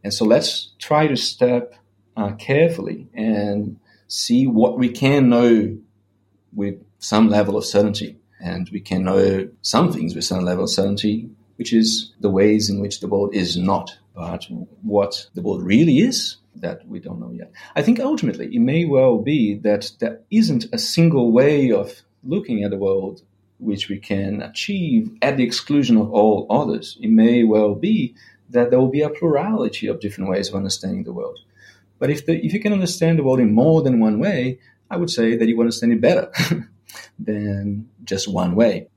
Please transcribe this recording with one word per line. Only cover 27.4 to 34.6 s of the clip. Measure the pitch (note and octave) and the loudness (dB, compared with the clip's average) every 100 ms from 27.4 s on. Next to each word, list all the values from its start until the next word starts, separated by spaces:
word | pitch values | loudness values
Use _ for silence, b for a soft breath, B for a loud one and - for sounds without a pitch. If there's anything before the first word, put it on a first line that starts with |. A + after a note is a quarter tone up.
well | A2+ G#2+ G#2 | 4 4 2
be | G2+ G3 G#3+ B2+ b b b _ | 0 0 0 -2 b b b _
that | B2 A#2+ | 0 2
there | B2+ | 4
will | C3 | 2
be | C#3 | 0
a | D3 | -2
plurality | - E3+ C#3+ F#3+ A3 - - G#2+ | -2 0 0 0 -2 -4 -4 -6
of | G2+ | -6
different | G2+ G2+ F#2+ | -8 -6 -4
ways | F#2+ G2 | -2 -2
of | |
understanding | G2 G2 F#2+ F#2+ F#2+ | -6 -6 -6 -6 -8
the | - | -8
world. | - - - _ b b b b _ | -10 -12 -14 _ b b b b _
But | B2 | -2
if | D#3 - | -2 -2
the, | E3 | -2
if | - | -2
you | G3 | -2
can | G#3+ | -2
understand | G3+ F3+ - E3 E3 | 0 -2 0 2 2
the | |
world | C3+ C3 | 2 2
in | A#2 | 4
more | G#2+ D3 D#3+ | 4 4 4
than | C#3 B2 | 2 2
one | A2 G#2 | 2 2
way, | G3+ E3+ B2+ B2+ | 0 -2 -4 -6